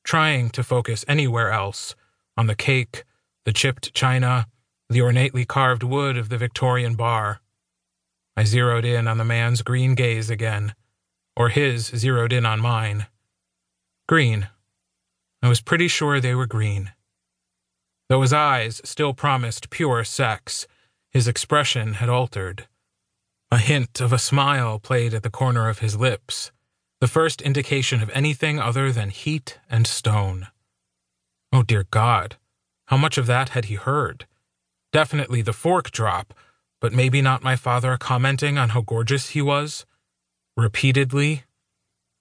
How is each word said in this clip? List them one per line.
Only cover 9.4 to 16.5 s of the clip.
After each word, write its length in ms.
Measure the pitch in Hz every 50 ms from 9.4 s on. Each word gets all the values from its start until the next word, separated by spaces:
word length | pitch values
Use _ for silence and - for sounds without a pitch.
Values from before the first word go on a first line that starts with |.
| 117 117 120 120
green 340 | - - 123 127 127 131 131
gaze 340 | 123 127 120 113 110 110 107
again, 460 | 113 104 113 110 107 104 104 107 - _ _ _ _ _ _ _ _ _ _ _ -
or 140 | - 120 117
his 380 | 104 147 147 139 127 117 110 -
zeroed 440 | - 120 107 135 131 120 117 117
in 140 | 123 123 117
on 140 | 113 110 110
mine. 480 | 113 120 120 110 110 107 104 104 104 - _ _ _ _ _ _ _ _ _ _ _ _ _ _ _ _ _ _ _ -
Green. 420 | 165 160 143 117 113 104 98 - - _ _ _ _ _ _ _ _ _ _ _ _ _ _ _ _ -
I 80 | - 123
was 120 | 120 117
pretty 260 | - - 175 165 175 170
sure 320 | - - 156 147 143 139
they 160 | 123 127 123
were 100 | 127 131
green. 460 | 117